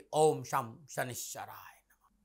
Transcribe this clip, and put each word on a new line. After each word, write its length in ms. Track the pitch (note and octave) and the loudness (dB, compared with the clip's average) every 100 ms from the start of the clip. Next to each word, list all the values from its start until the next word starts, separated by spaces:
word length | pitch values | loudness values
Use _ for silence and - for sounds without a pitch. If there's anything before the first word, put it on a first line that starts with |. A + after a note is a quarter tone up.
| - | 0
ओम 300 | D3+ D#3 C#3 | 6 6 4
शम 300 | B2+ C#3 A#2 A2 C#3+ | 0 -2 -2 -8 -10
शनिश्चराय 840 | - B2+ A#2+ - - - - - | -6 -6 -6 -10 -10 -12 -14 -18
नमः। 340 | - _ _ _ _ | -20 _ _ _ _